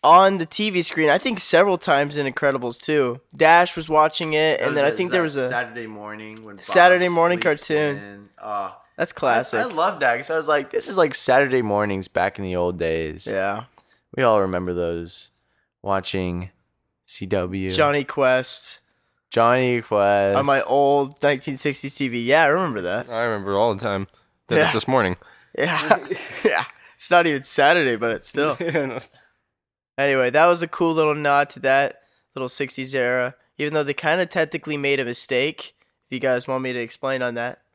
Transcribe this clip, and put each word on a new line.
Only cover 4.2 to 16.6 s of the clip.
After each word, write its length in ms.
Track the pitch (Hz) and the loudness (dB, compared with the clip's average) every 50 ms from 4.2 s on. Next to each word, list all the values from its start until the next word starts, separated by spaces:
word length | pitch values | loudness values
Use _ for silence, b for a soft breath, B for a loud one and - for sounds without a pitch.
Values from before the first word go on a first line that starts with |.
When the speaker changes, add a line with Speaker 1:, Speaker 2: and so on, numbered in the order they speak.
| 170 156 156 | -6 -2 0
Speaker 1:
it, 280 | 151 156 156 147 - | 2 2 2 2 0
and 100 | - 143 | 0 -2
Speaker 2:
That 40 | 151 | 0
Speaker 1:
then 80 | 147 139 | 2 0
I 40 | 147 | 0
Speaker 2:
was 60 | 151 | 0
Speaker 1:
think 140 | - 185 170 | 0 -4 -2
Speaker 2:
that 60 | 170 | 0
Speaker 1:
there 60 | 185 170 | 0 0
was 140 | 156 143 | 0 -2
a 120 | 139 127 127 | -2 -2 -2
Speaker 2:
Saturday 380 | 127 120 123 113 113 117 117 | -2 -4 -4 -6 -10 -12 -12
morning 560 | 110 107 104 104 104 107 107 110 107 107 110 110 | -12 -12 -12 -12 -12 -12 -12 -14 -16 -16 -18 -18
when 140 | 107 101 | -20 -18
Bob 80 | 98 - | -12 -6
Speaker 1:
Saturday 440 | - - 185 175 180 185 180 180 180 | 2 4 6 8 8 8 6 2 2
morning 260 | 175 165 165 175 175 175 - | 2 2 2 2 2 0 0
Speaker 2:
sleeps 260 | 175 151 147 - - | 0 0 -2 -2 -2
Speaker 1:
cartoon. 280 | 160 151 151 147 143 139 | 0 0 0 0 -2 -6
Speaker 2:
in. 300 | 101 101 101 101 104 101 _ - - | -10 -16 -18 -20 -20 -20 _ -16 -12
Oh, 320 | 110 104 101 98 95 - - _ _ _ | -8 -6 -6 -6 -8 -12 -16 _ _ _
Speaker 1:
That's 160 | - 131 - - | -6 -6 -6 -6
classic. 480 | - - 131 117 117 127 - - 110 | -4 0 2 2 2 0 -2 -4 -4
Speaker 2:
I, 20 | 247 | -4
I 40 | |
love 340 | 254 196 160 165 196 202 147 | -4 -2 -2 -2 -2 -2 0
that 160 | 143 123 120 | 0 0 0
'cause 140 | 120 139 - | 0 -4 -4
I 60 | 160 | -4
was 120 | 160 156 147 | -4 0 0
like, 220 | 151 147 139 135 | 0 0 0 -2
"This 180 | - 151 - - | -6 -6 -6 -4
is 80 | 202 | 0
like 180 | 185 170 151 127 | 2 2 2 2
Saturday 480 | - - - 127 131 143 135 127 131 120 | -2 0 4 4 4 4 4 2 0 0
mornings 460 | 107 101 101 104 101 98 95 92 - | 2 0 0 0 0 -2 -4 -6 -4
back 300 | _ 98 90 98 98 - | _ -2 -2 -2 -2 -6
in 60 | 101 | -8
the 120 | 92 90 | -4 -2
old 220 | 90 87 90 90 85 | -2 -2 -2 -2 -2
days." 480 | 85 82 80 82 80 78 78 87 - - | -4 -2 -2 -2 -4 -6 -8 -10 -10 -6
Speaker 1:
Yeah. 360 | 98 95 95 98 98 107 123 _ _ b b b b b b _ - | -4 -4 -4 -4 -4 -6 -10 _ _ b b b b b b _ -6
Speaker 2:
We 60 | - 131 | 0 2
all 160 | 120 110 104 | 4 4 4
remember 320 | 98 95 92 90 92 90 87 | 2 0 -2 -4 -4 -4 -4
those. 560 | 87 87 85 85 85 85 85 - - - - _ _ _ _ _ _ _ _ _ _ - | -4 -4 -4 -4 -6 -8 -12 -14 -16 -18 -20 _ _ _ _ _ _ _ _ _ _ -6
Watching 680 | 98 98 95 90 - - 98 92 90 87 87 90 92 _ _ | -4 -4 -4 -4 -4 -4 -4 -4 -4 -6 -6 -10 -12 _ _